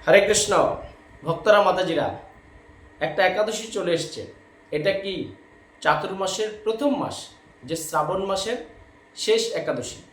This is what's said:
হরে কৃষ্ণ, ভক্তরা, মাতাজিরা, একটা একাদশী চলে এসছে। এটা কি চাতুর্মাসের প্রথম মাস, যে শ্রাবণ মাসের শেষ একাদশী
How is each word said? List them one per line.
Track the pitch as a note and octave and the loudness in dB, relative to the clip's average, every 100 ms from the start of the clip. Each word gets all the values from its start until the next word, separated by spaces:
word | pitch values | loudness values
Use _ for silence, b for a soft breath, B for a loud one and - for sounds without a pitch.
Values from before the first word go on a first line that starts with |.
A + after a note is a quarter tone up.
| - | 8
হরে | F#3 | 6
কৃষ্ণ, | G3 G#3 - F3+ - - - - - - | 6 2 2 2 2 -2 -10 -20 -20 -12
ভক্তরা, | - A3 A3 G#3 | -4 -2 6 6
মাতাজিরা, | G3 F3+ F3+ D#3 A2 - - - - - - - - - | 6 2 0 0 -2 -4 -16 -20 -20 -20 -20 -20 -20 -6
একটা | D#3 D#3 F#3 | -6 2 2
একাদশী | G3+ G#3+ A3 A3+ | 2 -2 -2 -6
চলে | G#3 F3 | -4 0
এসছে। | E3 D3 - F#2 - - - - | -2 -2 -8 -14 -16 -20 -20 -6
এটা | D3 F3 | -2 0
কি | F#3+ G3 F3+ C#3+ - - - - - | -2 -4 -6 -8 -12 -20 -20 -20 -4
চাতুর্মাসের | - D3+ D3+ F#3+ F#3 - G#3+ - | 2 2 0 -4 -4 -2 -4 -4
প্রথম | A3 A3+ C#4+ B3 | -4 0 0 0
মাস, | A#2+ - - - - - | -4 -8 -14 -20 -20 -20
যে | B2 D#3+ | -8 -8
শ্রাবণ | - D#3 D3+ F#3+ G3 | -4 -2 -2 -2 -2
মাসের | F#3+ G3 B3 - - - - - - | -4 -4 -6 -8 -20 -20 -20 -20 -10
শেষ | - A3+ - | 0 2 2
একাদশী | - D3+ B2 - - - | -4 -4 -6 -6 -12 -20